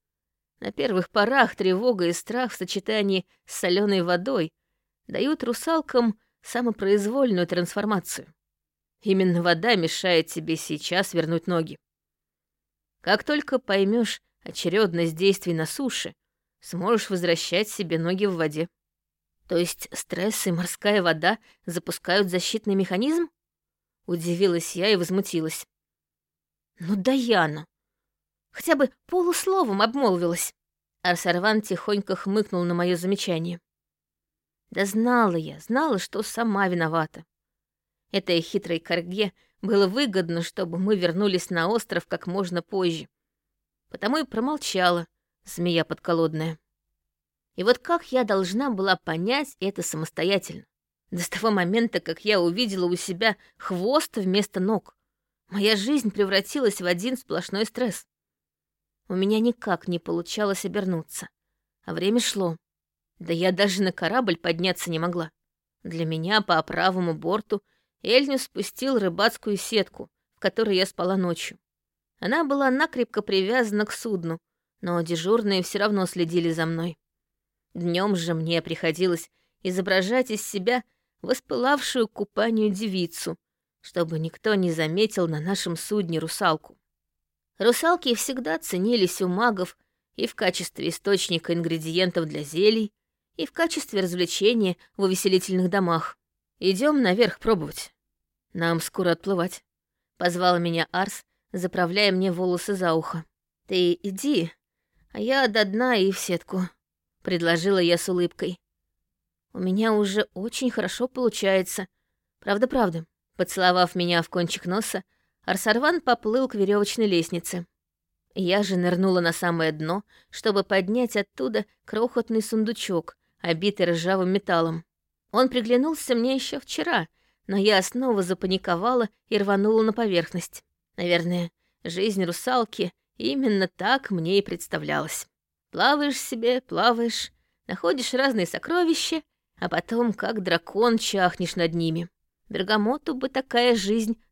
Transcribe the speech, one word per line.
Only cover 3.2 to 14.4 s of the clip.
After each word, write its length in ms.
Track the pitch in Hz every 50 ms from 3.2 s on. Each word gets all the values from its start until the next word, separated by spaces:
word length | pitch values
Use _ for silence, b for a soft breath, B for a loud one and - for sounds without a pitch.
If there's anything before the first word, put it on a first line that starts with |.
| - _ _ _ _
с 100 | - -
солёной 480 | - - 175 175 196 208 202 196 185 170
водой 500 | 175 180 175 190 269 269 196 160 160 - _ _ _ _ _ _ _ _ _ _
дают 360 | - - - 254 285 311 - -
русалкам 760 | 240 240 - - 330 330 320 311 - - 247 233 220 202 - _ _ _ _ -
самопроизвольную 1040 | - - 240 247 233 214 - 196 196 208 208 196 214 247 277 269 240 190 180 175
трансформацию. 840 | 170 180 180 175 - - 208 208 190 185 175 - - - - - - _ _ _ _ _ _ _ _ _ _ _ _ _ _
Именно 400 | - 190 190 190 185 180 170 175
вода 340 | 170 175 170 165 196 240 233
мешает 520 | 185 165 160 - - - 180 175 160 160
тебе 280 | - - 160 160 160 160
сейчас 580 | 156 - - 151 147 - - 175 185 180 - -
вернуть 340 | 170 160 160 170 160 -
ноги. 320 | 185 180 165 160 160 - - _ _ _ _ _ _ _ _ _ _ _ _ _ _ _ _ _ _ _ _ _ _ _ _
Как 220 | - 180 208 214 -
только 340 | - 294 294 - - 269
поймёшь 640 | 247 - - 196 196 196 196 220 240 226 - - - _ _ _ _